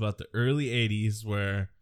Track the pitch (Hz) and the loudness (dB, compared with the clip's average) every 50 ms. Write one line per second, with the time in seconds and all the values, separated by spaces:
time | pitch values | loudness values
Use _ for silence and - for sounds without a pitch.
0 | 110 107 101 - - - - 113 120 127 143 147 143 123 117 120 117 107 107 107 | -2 -2 -2 -4 -8 -6 -2 0 2 2 2 2 0 0 2 2 2 2 2 2
1 | 107 107 104 107 110 107 104 101 101 98 98 98 95 - - _ | 2 0 0 -2 -4 -2 -2 0 0 0 0 -2 -2 -4 -8 _